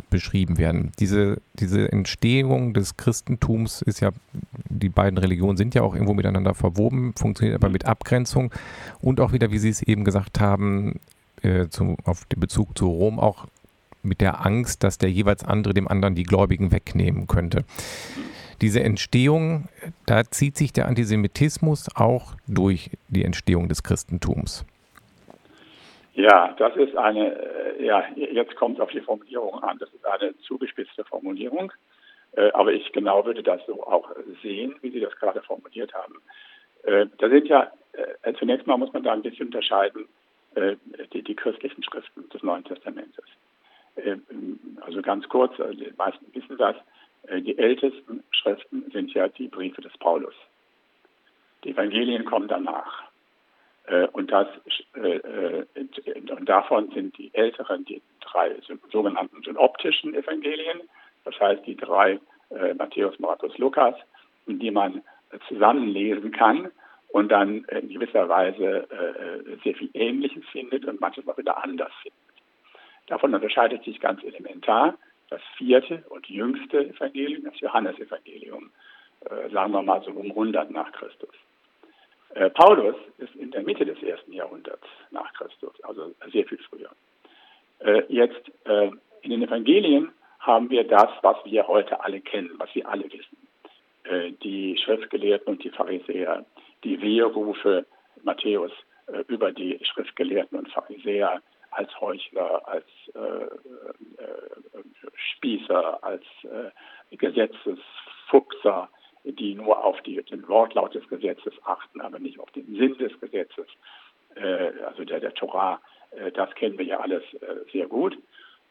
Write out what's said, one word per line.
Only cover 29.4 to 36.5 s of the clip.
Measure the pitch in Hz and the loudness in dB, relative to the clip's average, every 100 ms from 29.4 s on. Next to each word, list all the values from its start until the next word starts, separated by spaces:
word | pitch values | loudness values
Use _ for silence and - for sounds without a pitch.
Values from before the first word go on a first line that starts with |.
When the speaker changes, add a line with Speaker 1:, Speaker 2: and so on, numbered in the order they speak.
| 104 - | -8 -6
Speaker 2:
an. | 95 92 | -6 -6
Das | - | -10
ist | - - | -8 -4
eine | 98 101 98 | -4 -4 -8
zugespitzte | - - - - 98 - - | -12 -8 -8 -8 -12 -12 -10
Formulierung. | - 95 95 117 180 190 - _ _ _ _ _ | -8 -8 -8 -6 -6 -8 -12 _ _ _ _ _
Äh, | - 104 | 4 4
aber | - 101 | 6 4
ich | - - | 4 -2
genau | - 101 98 110 | -2 2 2 2
würde | - | 0
das | - 90 - | 0 -2 -4
so | 95 - | -8 0
auch | 87 - - - 90 | 0 0 -14 -14 -12
sehen, | 107 98 127 143 | -10 -6 -8 -8
wie | 127 | -10
Sie | 123 | -6
das | 104 - | -6 -2
gerade | 101 92 | -4 -4
formuliert | - 95 - 113 117 | -8 -12 -12 -12 -10
haben. | 92 95 - _ - - | -10 -12 -16 _ -20 -20